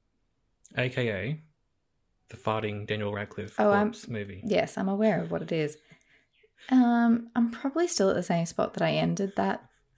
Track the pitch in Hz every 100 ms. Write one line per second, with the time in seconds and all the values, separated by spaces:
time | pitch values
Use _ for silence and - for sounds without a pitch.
0 | _ _ _ _ _ _ - - 123 131
1 | 120 98 110 156 - _ _ _ _ _
2 | _ _ - - 107 110 107 104 104 107
3 | 104 101 104 - 104 - 208 202 208 -
4 | - 110 101 92 - 175 170 - 196 196
5 | 220 180 165 165 160 165 151 - _ -
6 | _ _ _ _ _ _ - 262 240 233
7 | 233 233 - 240 233 - 269 330 349 -
8 | 190 - 180 170 165 - - - 165 151
9 | 170 170 196 - 196 - - _ _